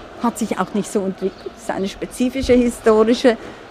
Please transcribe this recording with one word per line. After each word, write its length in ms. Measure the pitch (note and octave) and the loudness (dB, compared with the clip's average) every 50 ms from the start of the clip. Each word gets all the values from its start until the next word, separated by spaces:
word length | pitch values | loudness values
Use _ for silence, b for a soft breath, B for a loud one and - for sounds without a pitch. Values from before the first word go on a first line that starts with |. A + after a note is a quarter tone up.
| - - - - - | -8 -18 -10 -4 -4
hat 160 | A#3 - - | -4 -2 -4
sich 200 | A3+ G3 - - | -4 -4 -4 -4
auch 160 | F#3 - - | -4 -4 -4
nicht 160 | G#3 F#3 - | -4 -4 -4
so 100 | - G#3+ | -4 -4
entwickelt. 500 | F#3+ G3 F#3 - F#3+ F#3+ - - - - - | -4 -4 -4 -4 -6 -6 -6 -8 -12 -16 -16
Es 80 | - - | -10 -8
ist 60 | - | -8
eine 160 | - - F#3+ | -6 -4 -6
spezifische 680 | G3+ - - - - - - B3 B3+ B3+ C4+ B3+ - B3 | -6 -6 -8 -12 -10 -4 -2 -2 -2 -2 -2 2 4 4
historische 840 | B3 A#3+ A#3+ A#3 - - A3+ A3 G#3+ A3 A3 B3 A#3+ - B3+ A3 B B B B B B - | 4 4 2 0 0 2 4 4 6 4 4 2 4 4 2 2 B B B B B B -6